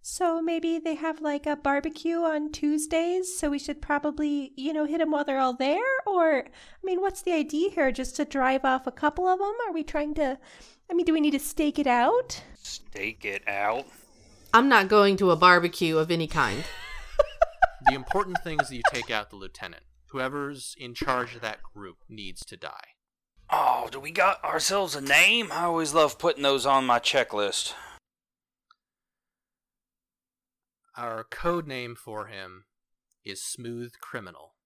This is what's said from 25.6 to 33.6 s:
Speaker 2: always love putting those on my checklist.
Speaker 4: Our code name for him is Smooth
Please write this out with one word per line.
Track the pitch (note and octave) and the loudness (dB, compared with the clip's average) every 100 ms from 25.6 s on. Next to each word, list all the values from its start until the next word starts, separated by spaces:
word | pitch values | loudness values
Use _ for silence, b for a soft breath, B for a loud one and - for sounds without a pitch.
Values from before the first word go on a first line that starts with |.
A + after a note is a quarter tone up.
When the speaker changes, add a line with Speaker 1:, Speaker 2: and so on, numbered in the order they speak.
Speaker 2:
always | F3 E3 D#3 | 0 0 2
love | D#3 D3+ - | 4 4 2
putting | E3+ C#3 | -2 2
those | C#3 C#3 | 2 2
on | C#3 C3+ C3 | 4 4 4
my | A#2+ | 2
checklist. | - C#3 A#2 G#2 G2+ - - B B B _ _ _ _ _ _ _ _ _ _ _ _ _ _ _ _ _ _ _ _ _ _ _ _ _ _ _ _ _ - | 2 0 0 0 -2 -2 -6 B B B _ _ _ _ _ _ _ _ _ _ _ _ _ _ _ _ _ _ _ _ _ _ _ _ _ _ _ _ _ -10
Speaker 4:
Our | A#2+ A2 | -8 -8
code | A2 - E3+ F3 D3+ | -10 -4 -2 -2 -4
name | C3 A#2+ A#2 | -10 -10 -14
for | - G#2+ G2+ | -12 -12 -10
him | G2+ F#2+ F#2 _ _ _ _ _ _ | -12 -14 -18 _ _ _ _ _ _
is | - G2 | -14 -12
Smooth | - - | -10 -10